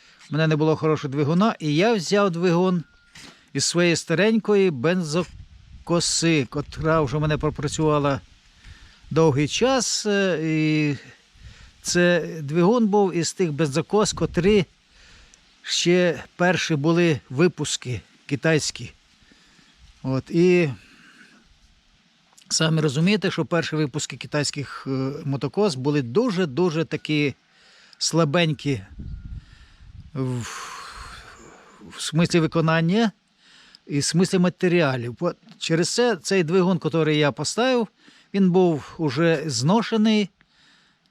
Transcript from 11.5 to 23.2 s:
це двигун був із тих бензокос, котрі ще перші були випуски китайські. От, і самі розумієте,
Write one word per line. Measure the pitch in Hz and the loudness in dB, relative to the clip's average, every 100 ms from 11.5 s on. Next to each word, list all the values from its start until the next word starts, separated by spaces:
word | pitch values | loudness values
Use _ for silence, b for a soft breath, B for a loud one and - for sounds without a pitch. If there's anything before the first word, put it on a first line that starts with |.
| B B - | B B -12
це | - 175 175 175 165 170 | -2 2 4 2 -2 -8
двигун | 143 160 175 247 220 | -4 2 4 4 4
був | 208 196 | 2 2
із | 165 151 | 0 -2
тих | - 180 | -2 -2
бензокос, | 139 156 143 147 208 208 | 0 -2 -2 -2 0 0
котрі | - 165 - 175 214 160 _ _ b b b b b _ _ | -2 -4 0 4 4 2 _ _ b b b b b _ _
ще | - - 170 180 180 131 - - | -6 -2 2 2 2 -2 -8 -2
перші | 175 170 - 156 | 0 0 0 0
були | 151 170 170 139 - | 2 2 2 0 -4
випуски | 127 175 - 147 - - 113 - _ - | 0 0 0 -6 -6 -6 -8 -10 _ -8
китайські. | 139 160 156 - - 120 - _ b b b b b b b - _ | -2 0 0 0 -8 -14 -20 _ b b b b b b b -20 _
От, | 131 131 - | -4 -4 -2
і | 170 180 180 160 113 B B B B B B B _ _ _ _ _ _ _ _ _ - | 2 4 4 2 -4 B B B B B B B _ _ _ _ _ _ _ _ _ -6
самі | - 160 160 | 0 0 2
розумієте, | 151 131 170 208 | 0 2 2 2